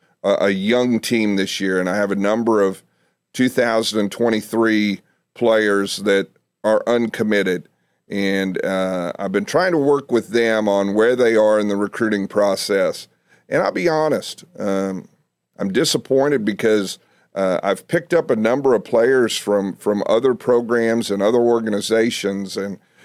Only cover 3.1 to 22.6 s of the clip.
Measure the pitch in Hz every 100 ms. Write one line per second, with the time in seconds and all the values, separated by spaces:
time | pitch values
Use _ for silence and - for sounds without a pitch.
3.1 | _ _ - 127 - 120 113 113 107 98
4.1 | - 117 110 - 113 113 107 104 98 _
5.1 | _ _ - 117 110 107 101 98 - 101
6.1 | 98 95 _ _ _ 107 110 - 120 117
7.1 | - 107 104 95 87 - _ _ _ -
8.1 | 101 98 98 95 90 92 95 92 92 87
9.1 | - 98 98 104 156 185 165 139 143 135
10.1 | 120 95 117 117 110 104 101 98 104 113
11.1 | 123 120 110 107 107 104 101 101 - 113
12.1 | 104 95 104 101 95 - 98 90 - -
13.1 | _ _ _ - 147 - - 170 156 156
14.1 | 117 - - - - 101 98 95 92 -
15.1 | _ _ _ _ - 98 104 156 147 -
16.1 | 135 143 139 107 101 113 107 92 - _
17.1 | _ _ - 95 90 98 95 - 170 -
18.1 | 170 - 113 110 131 135 110 - 113 120
19.1 | 131 113 - - 101 98 85 101 104 -
20.1 | 110 131 117 - 120 117 117 113 117 104
21.1 | 98 101 120 120 117 113 101 - 113 117
22.1 | - 98 98 95 -